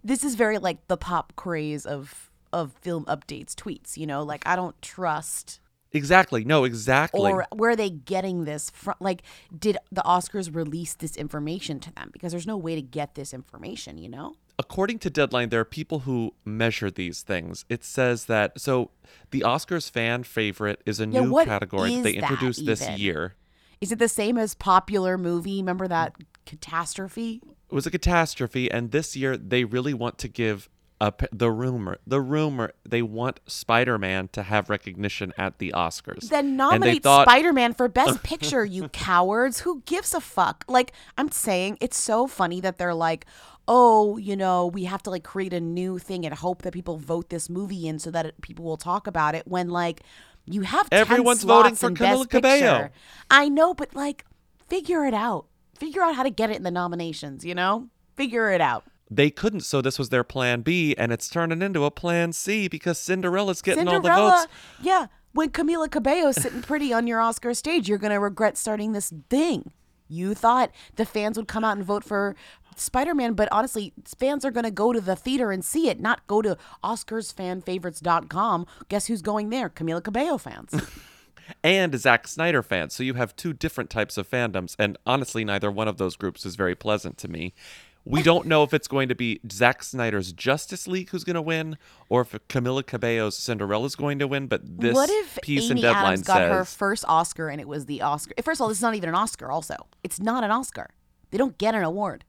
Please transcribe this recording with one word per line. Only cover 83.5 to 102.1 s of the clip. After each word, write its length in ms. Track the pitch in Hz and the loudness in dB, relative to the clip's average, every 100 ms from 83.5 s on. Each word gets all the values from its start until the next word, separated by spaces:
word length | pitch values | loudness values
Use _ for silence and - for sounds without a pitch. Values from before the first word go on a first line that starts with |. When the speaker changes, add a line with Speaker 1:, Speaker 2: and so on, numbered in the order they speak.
Speaker 2:
different 360 | 139 160 - - | -4 -4 -4 -6
types 280 | 113 104 - | -4 -2 -4
of 120 | 95 | -4
fandoms, 460 | 127 117 95 90 - | -2 -2 -4 -6 -2
and 200 | 104 98 - | -2 0 -2
honestly, 400 | 131 131 117 107 | -2 0 -4 -2
neither 260 | 98 101 | 0 0
one 160 | 101 110 | 0 -2
of 100 | 95 | -2
those 180 | 92 - | -4 -2
groups 300 | 98 - 98 | -8 -6 -12
is 100 | 90 | -2
very 200 | 92 90 | -2 -2
pleasant 420 | 107 107 85 - | -2 -2 -2 -12
to 80 | 92 | -10
me. 260 | 82 87 - - - - _ | -8 -8 -10 -20 -20 -20 _
We 180 | - 147 | -2 2
don't 260 | 156 170 - | 4 4 4
know 160 | 156 | 4
if 100 | 147 | 4
it's 140 | 156 - | 2 0
going 220 | 139 131 | -2 0
to 60 | 127 | 0
be 260 | 120 110 110 | -2 -4 -8
Zack 320 | 95 120 131 | 2 2 2
Snyder's 480 | - 131 117 104 92 | -6 -4 -2 -2 -4
Justice 560 | 87 - 143 - 180 - | -4 0 0 -2 -12 -4
League 220 | 185 180 | -4 -4
who's 140 | 180 175 | -8 -4
gonna 160 | 170 | -4
win, 360 | 156 160 160 156 - - _ | -2 -2 -4 -10 -16 -20 _
or 120 | 123 | 0
if 100 | 120 107 _ | 0 -6 _
Camila 380 | 135 123 131 135 | -2 0 -2 -4
Cabello's 520 | 120 117 117 107 - | -4 0 0 0 -2
Cinderella 480 | - 110 98 104 135 | -6 -4 0 0 -2
is 100 | - | -4
going 240 | 143 143 | -4 -2
to 80 | 139 | -2
win, 200 | 139 135 | -4 -2
but 140 | - | -4
this 300 | - - 233 | -4 -2 2
Speaker 1:
What 160 | 247 294 | 4 4
if 300 | 427 359 - | 2 -2 -10
Speaker 2:
piece 220 | - 143 | -2 0
Speaker 1:
Amy 80 | 233 | 2
Speaker 2:
in 100 | 127 | 2
Deadline 220 | 117 202 196 | 4 4 4
Speaker 1:
Adams 220 | 95 - | 0 2
got 140 | 185 | 4
her 220 | - 185 | 4 2
Speaker 2:
says 100 | 185 - | -2 -2
Speaker 1:
first 300 | 196 214 - | -2 -2 2
Oscar 420 | 160 170 - 156 | 2 2 -6 -8
and 100 | 143 | -8
it 80 | 139 | -8
was 180 | 147 135 | -8 -6
the 160 | 143 | -4
Oscar? 320 | 131 147 - - | -2 -2 -6 -6
First 160 | 269 320 | -4 0
of 40 | |
all, 40 | 226 | 0
this 80 | 208 | 0
is 40 | |
not 140 | 226 220 | 0 0
even 140 | 170 | -2
an 60 | 170 | -2
Oscar, 360 | 220 - 127 | -2 -6 -6
also. 240 | 151 156 - - _ | -6 -6 -12 -12 _
It's 160 | 170 - | -12 -4
not 220 | 214 247 | -2 0
an 80 | 214 | 0
Oscar. 380 | 233 262 - - _ _ _ _ | 0 -2 -10 -14 _ _ _ _
They 60 | 196 | 0
don't 200 | 269 - | 0 2
get 180 | 208 226 | 0 0
an 80 | |
award. 400 | 170 185 202 | -2 -2 -6